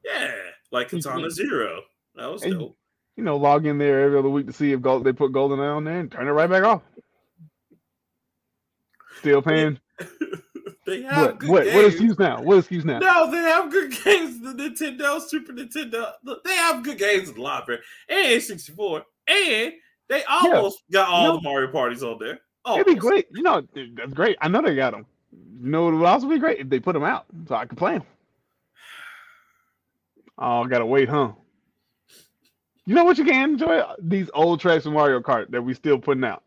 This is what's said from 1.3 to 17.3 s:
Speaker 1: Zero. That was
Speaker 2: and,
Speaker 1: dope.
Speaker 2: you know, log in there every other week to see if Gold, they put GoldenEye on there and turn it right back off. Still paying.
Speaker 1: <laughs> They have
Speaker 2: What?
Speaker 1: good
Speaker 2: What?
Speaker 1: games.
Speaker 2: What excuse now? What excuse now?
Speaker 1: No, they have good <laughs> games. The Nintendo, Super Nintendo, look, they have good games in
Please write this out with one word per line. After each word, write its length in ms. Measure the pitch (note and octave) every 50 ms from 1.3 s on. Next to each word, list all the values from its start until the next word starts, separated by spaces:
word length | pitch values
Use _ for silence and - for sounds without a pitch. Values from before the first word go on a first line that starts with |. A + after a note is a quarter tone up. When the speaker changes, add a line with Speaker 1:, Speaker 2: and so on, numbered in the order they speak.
Speaker 1:
Zero. 500 | E3+ E3 G3+ D4 A3+ C3+ A2+ F#2+ E2 F2+ - _ _ _ _ _ _
That 140 | - A#2 B2+
was 140 | E3 G3+ -
Speaker 2:
and, 160 | F3 F#3+ E3+
Speaker 1:
dope. 180 | D3+ - - _ _ _ _ _ _ _ _
Speaker 2:
you 80 | - A3+
know, 140 | F3 D3
log 280 | C#3+ C#3+ D3 C#3+ D3 D#3
in 120 | D3+ D3
there 240 | C#3+ C#3+ C#3+ C#3 C3+
every 180 | C#3 C#3+ C#3+ C#3
other 100 | C3+ C#3
week 180 | C#3 C#3+ C#3
to 60 | - A#2
see 200 | - D3 C#3+ C#3
if 80 | B2+
Gold, 240 | B2 C3+ C3 C3 B2+
they 80 | C3+ B2+
put 180 | - D3 C#3
GoldenEye 460 | C3 C3+ C#3 C#3 C#3 C3+ C#3 C#3+ D3
on 80 | D3+ D3+
there 140 | D#3 E3 F3+
and 100 | E3+ B2+
turn 160 | - - B2
it 40 | C#3+
right 180 | C#3+ D3+ D#3+ F3
back 140 | F#3 F#3+ F#3+
off. 180 | A3 A3+ F3 - _ _ - _ _ _ _ _ _ _ _ E3 D3+ _ _ _ _ _ _ _ _ _ _ _ _ _ _ _ _ _ _ _ _ _ _ _ _ _ _ _ _ _ _ _ - - -
Still 220 | - D#3 C#3+ C#3+
paying. 380 | C3+ D#3+ D#3 D#3+ D#3 D3+ C#3+ - _ _ _ -
Speaker 1:
<laughs> 100 | F3 - - _ D#4 - F#3+ F3 _ _ _ - - - - _ _
They 160 | - F#3+ B3 B3+
have 140 | C4+ C#4 C#4+ -
Speaker 2:
What? 120 | - - -
Speaker 1:
good 100 | C3+ D3
Speaker 2:
What? 140 | F3+ F#3 -
Speaker 1:
games. 120 | G3 A3+
Speaker 2:
What 100 | G3+ G#3
excuse 340 | G#3 E3 E3+ G#3+ A#3 G3+ -
now? 220 | G3 D3+ A#2+ A#2
What 160 | B2+ D#3 G3+
excuse 260 | F#3+ E3+ - F3+ E3+ D3
now? 160 | D#3+ C3 A#2
Speaker 1:
No, 320 | F4+ F#4 F4+ F4 E4 D#4+
they 60 | -
have 340 | E4+ E4+ E4 D#4+ F4+ F#4 D4+
good 200 | D4 F#4+ E4 C4+
<laughs> 120 | B3 - -
games. 380 | F#4 G#4 F4+ E4 C#4 A#3+ A#3
The 80 | A3+ C4
Nintendo, 720 | C4 A#3+ C#4 D4+ A#3 - D#4 D4 B3+ B3+ D4 C#4+ C#4+ E4
Super 320 | - - - D#4 - - B3+
Nintendo, 580 | A#3+ C#4 A#3 - D#4 D4+ A#3 A3+ A3+ A#3 - - - _
look, 180 | B3+ - - _
they 100 | F4 F#4+
have 280 | F4 E4+ E4 D#4 B3 A#3
good 140 | C#4+ C#4
games 320 | G3 G3 G3+ G#3 F#3+ F#3
in 60 | E3